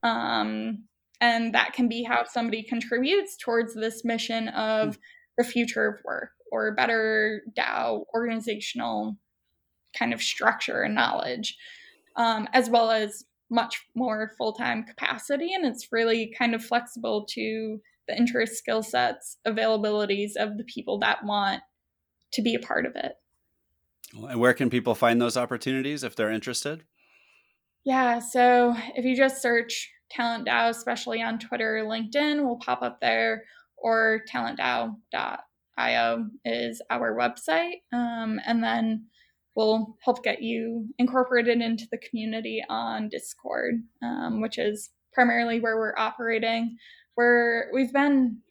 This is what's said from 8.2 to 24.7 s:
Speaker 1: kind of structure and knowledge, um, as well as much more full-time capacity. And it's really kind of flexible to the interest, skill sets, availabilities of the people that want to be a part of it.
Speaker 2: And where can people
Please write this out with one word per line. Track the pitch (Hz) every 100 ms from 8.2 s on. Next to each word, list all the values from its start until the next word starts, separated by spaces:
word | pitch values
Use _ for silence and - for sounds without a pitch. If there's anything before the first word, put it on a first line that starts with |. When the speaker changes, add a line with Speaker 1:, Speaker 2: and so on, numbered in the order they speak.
| 233 226 226 214 - 240 233 214 214 208 _ _ _ _ _ _ _ -
Speaker 1:
kind | 240
of | 226
structure | - - - - - -
and | - 214
knowledge, | 117 - - 123 - - - - - _ _ -
um, | 233 220 214
as | - 226
well | 233 226
as | 220 208 - - _ _
much | 233 226 - - 233
more | 247 214 214 -
full-time | 226 214 240 226
capacity. | 226 - - - - 285 339
And | 381 302
it's | 247 -
really | 226 226 226 220 -
kind | 240
of | 226
flexible | 226 240 240 233 226 214 208
to | - 220 220 220 214 _ _ -
the | -
interest, | 240 240 226 226
skill | - 220
sets, | 214 - 123 - - - -
availabilities | 214 220 220 214 208 214 202 208 208
of | 214 208
the |
people | 240 - 196 202
that | 208 - 208
want | 208 196 190 - _ _ _ _ _ _
to | -
be | 226
a | 233
part | 233 - -
of | -
it. | - - _ _ _ _ _ _ _ _ -
Speaker 2:
And | 110 120 123
where | 123
can | 120
people | 131